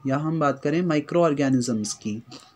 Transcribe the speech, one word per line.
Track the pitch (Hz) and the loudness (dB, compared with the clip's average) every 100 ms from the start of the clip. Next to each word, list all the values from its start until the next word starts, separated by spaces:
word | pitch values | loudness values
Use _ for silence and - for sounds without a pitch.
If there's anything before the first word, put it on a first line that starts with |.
| 135 | -4
या | 135 | -2
हम | 156 160 | 0 0
बात | 143 135 | 0 0
करें | 147 160 | 0 0
माइक्रो | 180 151 147 175 | 2 0 0 2
ऑर्गेनिजम्स | 170 143 139 131 120 113 107 | 2 2 2 2 2 -2 -4
की, | - 107 107 - - - | -6 -8 -8 -10 -20 -20